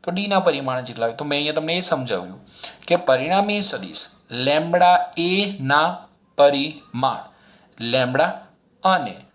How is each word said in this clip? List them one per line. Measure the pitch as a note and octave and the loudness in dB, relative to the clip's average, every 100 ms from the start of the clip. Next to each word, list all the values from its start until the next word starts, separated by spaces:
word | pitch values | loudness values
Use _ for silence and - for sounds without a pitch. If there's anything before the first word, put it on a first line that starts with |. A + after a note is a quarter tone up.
તો | - | -6
ડીના | F3+ G3+ G3 | -4 0 2
પરિમાણ | F3+ C#3 C3+ B2+ | 2 0 -2 -6
જેટલા | B2 A2+ A#2 | -6 -4 -4
હોય. | A#2 | -2
તો | |
મેં | D3 C#3+ | -4 -2
અહીંયા | D3 | 0
તમને | D3+ D#3 F3 | -2 -2 0
એ | |
સમજાવ્યું | F3+ D3+ B2 F#2+ F2+ F#2+ - - - - - | 0 -2 -2 -6 -6 -16 -20 -18 -18 -16 -2
કે | - | 0
પરિણામી | - C3 D3 F#3+ G#3 G#3 | 2 0 2 0 0 0
સદિશ | G3+ - F2+ - - - _ | 0 -2 -4 -4 -4 -8 _
લેમ્બડા | A#2+ C3 D3+ E3 F3 F3+ F3+ - - | -2 0 0 0 4 6 4 2 -2
એના | E3+ F#3+ G3+ G3 C3 D3 E3 F#3 - _ _ - | 0 2 0 -4 0 2 2 -4 -16 _ _ 4
પરિમાણ, | C#3+ C#3+ D3 - - A#2+ C3 G#2+ - _ _ _ _ - | 4 4 -2 -6 -12 -2 -2 -2 -12 _ _ _ _ -10
લેમ્બડા | A#2 B2+ B2+ C3 E3+ - - _ _ _ | -2 0 0 0 0 -2 -16 _ _ _
અને | F#3+ F#3 A2 F#2 - | 0 0 -2 -12 -20